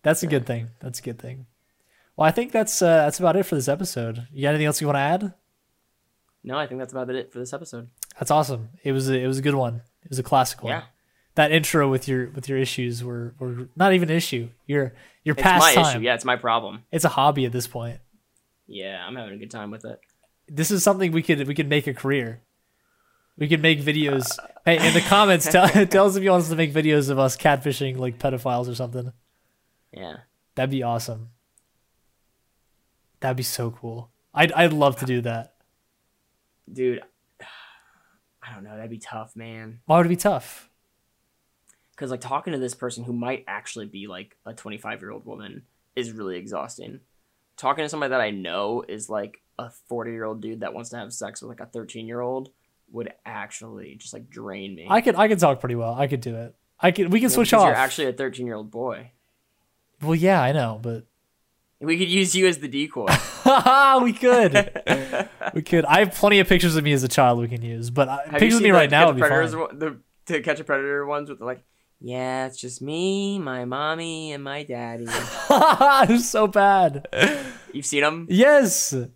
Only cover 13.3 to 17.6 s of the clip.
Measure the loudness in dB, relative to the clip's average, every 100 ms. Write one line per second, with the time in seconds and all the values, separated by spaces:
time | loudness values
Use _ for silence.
13.3 | -10 -10 -10 -12 2 4 4 2 0 -2
14.3 | -6 -6 _ -4 -2 -2 -8 _ _ -4
15.3 | 2 4 6 6 6 4 0 -2 -2 -2
16.3 | -2 0 -2 -4 -16 _ -2 0 2 2
17.3 | 2 -2 -4